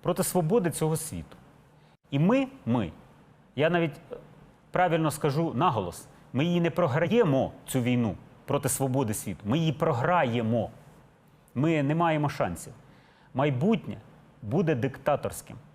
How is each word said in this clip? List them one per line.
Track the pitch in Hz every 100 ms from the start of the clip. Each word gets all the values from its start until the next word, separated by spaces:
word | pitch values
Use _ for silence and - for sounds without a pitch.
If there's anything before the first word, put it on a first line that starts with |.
Проти | 160 170
свободи | 135 180 156 233 175
цього | - 156 156
світу. | - 90 76 - - - - - - _ _
І | 139
ми, | 170 262 262 - -
ми, | 123 87 - - - - - - -
я | 156
навіть, | 175 165 - -
е, | - - - - - _
правильно | 170 180 165 160
скажу | - 151 139 165 117
наголос: | - 113 90 - - - -
ми | 120 165
її | 175
не | 170
програємо, | - 170 139 170 233 196 135 92 - -
цю | 131
війну | 120 123 113 82 - - -
проти | 139 131
свободи | - 139 131 113
світу. | 104 - 85 101
Ми | 147
її | 160
програємо. | - 165 113 143 175 135 117 110 117 98 - - - - _ _ - _ 120
Ми | 156 156
не | 139 160
маємо | 170 156 143
шансів. | - 104 85 - - - - - _ -
Майбутнє | 120 147 127 180 226 - 101 - - - -
буде | 107 143 165 135
диктаторським | - - - 139 101 - - - -